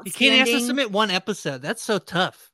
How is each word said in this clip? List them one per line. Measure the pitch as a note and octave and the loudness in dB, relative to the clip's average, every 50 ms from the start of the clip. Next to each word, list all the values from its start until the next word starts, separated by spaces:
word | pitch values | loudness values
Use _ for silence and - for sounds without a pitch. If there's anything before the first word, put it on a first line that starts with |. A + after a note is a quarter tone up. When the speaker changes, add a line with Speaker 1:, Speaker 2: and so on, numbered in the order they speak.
| A#3 | 2
Speaker 1:
He | F#3+ | -4
can't, | - | -2
he | - B3 C#4 | 2 4 4
has | C4 | 6
to | C4 | 6
Speaker 2:
outstanding. | C4 A#3 A#3 A#3+ A#3+ A#3+ | 4 4 2 0 0 0
Speaker 1:
submit | B3 C#4 C4+ G#3+ | -2 -2 -2 0
one | F#3+ G#3 A3 G3+ | 0 0 0 2
episode. | F#3 F#3 - - G3 - - D#3+ C#3 B2+ C3 | 0 -2 -2 -4 -6 -6 -4 -6 -6 -6 -6
That's | D#3+ A3+ - | -8 -8 -6
so | - - G#3+ F#3 | -4 -2 -2 -2
tough. | - - F3 F3 F#3 C3+ - _ - _ | -4 -4 -2 -2 -2 -2 -4 _ -20 _